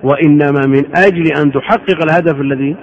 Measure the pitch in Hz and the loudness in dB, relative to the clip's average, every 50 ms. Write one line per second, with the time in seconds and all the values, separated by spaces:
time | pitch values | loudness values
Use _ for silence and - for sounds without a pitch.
0 | - 131 143 139 165 151 147 147 147 143 139 143 139 135 135 139 143 143 - 170 | 0 0 0 2 4 4 4 4 4 2 0 0 0 2 2 0 0 0 0 2
1 | 185 208 185 170 165 160 147 143 151 143 131 139 - - 214 233 - - 185 160 | 2 2 2 0 -2 -2 0 0 0 0 0 -2 -2 0 -2 -2 0 -4 -2 -2
2 | 165 156 156 175 170 165 156 139 143 139 139 131 139 139 151 - | 0 0 0 0 0 0 -2 -2 -2 -4 -4 -2 -4 -4 -4 -6